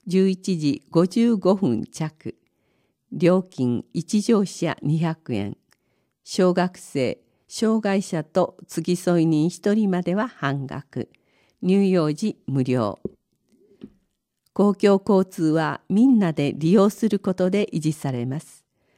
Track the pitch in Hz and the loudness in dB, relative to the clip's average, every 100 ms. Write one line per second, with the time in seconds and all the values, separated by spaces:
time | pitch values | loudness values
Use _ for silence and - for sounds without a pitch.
0 | - 185 190 185 196 175 147 - _ 165 | -2 2 2 0 -4 -2 -2 -2 _ 0
1 | 180 233 233 214 180 196 175 117 - - | 2 2 0 2 2 2 0 -2 -4 -8
2 | 156 - - - _ _ _ _ _ _ | -10 -10 -16 -16 _ _ _ _ _ _
3 | _ 147 170 185 185 - 123 120 - - | _ 0 2 2 0 -4 -2 -2 -4 -8
4 | - 208 202 214 190 - 165 - 151 156 | -4 -2 2 0 0 -4 -6 -4 -2 -2
5 | 165 156 - 110 101 - _ _ _ _ | -2 -6 -6 -6 -6 -10 _ _ _ _
6 | _ _ - - 185 180 180 - - 143 | _ _ -8 0 2 2 -2 -6 -10 -4
7 | 120 - _ _ _ - 220 220 208 196 | -4 -6 _ _ _ -4 -2 0 0 -2
8 | - 165 151 185 175 - - - 165 180 | -2 -6 -4 -2 -2 -4 -12 -8 -4 -2
9 | - 175 160 156 165 - 208 214 202 180 | 0 2 2 2 0 -2 -2 0 0 -2
10 | 175 196 240 - 139 139 135 139 - 131 | -2 -4 -4 -6 -6 -4 -8 -12 -12 -12
11 | - _ _ _ _ _ 180 196 196 185 | -12 _ _ _ _ _ 0 2 2 2
12 | 151 151 214 - - 135 127 127 104 - | 0 -2 -6 -6 -4 -2 0 0 0 -4
13 | - - _ _ _ _ 415 _ - _ | -12 -14 _ _ _ _ _ _ -20 _
14 | _ _ _ _ _ - 202 190 202 196 | _ _ _ _ _ 0 0 4 4 4
15 | 196 190 190 - 156 160 151 139 - 196 | 4 2 0 -2 0 0 -2 -6 -2 2
16 | 262 233 180 147 143 - 160 220 247 - | 4 4 2 0 -2 0 2 4 4 2
17 | 220 202 190 185 185 196 202 170 151 147 | -2 0 -2 -2 0 0 -2 -4 -4 -4
18 | 143 123 120 147 - - _ _ _ | -4 -4 -4 -8 -12 -20 _ _ _